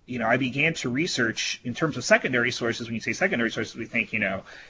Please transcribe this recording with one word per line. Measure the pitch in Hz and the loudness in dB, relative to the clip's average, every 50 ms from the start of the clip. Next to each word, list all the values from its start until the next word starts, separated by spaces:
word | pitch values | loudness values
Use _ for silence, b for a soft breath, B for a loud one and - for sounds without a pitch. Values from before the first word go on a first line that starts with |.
| _ | _
you | - 123 123 | -8 -6 -2
know, | 113 110 | 2 2
I | 120 | 2
began | 127 135 127 120 139 147 165 165 | 2 2 0 0 2 2 2 0
to | - - 131 | 0 -2 -2
research | 120 131 165 190 - - 120 113 110 - - - - - - | 0 0 0 0 0 2 2 2 0 0 -2 -4 -4 -6 -6
in | 123 120 | -6 -2
terms | - 165 151 135 | 0 0 0 0
of | - - | -2 2
secondary | - 214 240 - 185 131 123 120 123 120 | 4 4 4 4 4 2 2 2 2 0
sources. | - 123 117 113 - 120 | 0 0 -2 -2 -2 -4
When | 113 113 | -6 -6
you | 110 | -4
say | - 117 110 | -4 -4 -2
secondary | - 120 117 117 120 117 110 | 0 0 0 2 2 0 0
sources, | - 120 110 - - | 0 -2 -4 -4 -6
we | 123 113 | -8 -8
think, | - - 117 107 - - | -4 -2 -2 -2 -2 -2
you | 110 | -2
know, | 104 95 95 95 B B B B B | 0 0 -2 -2 B B B B B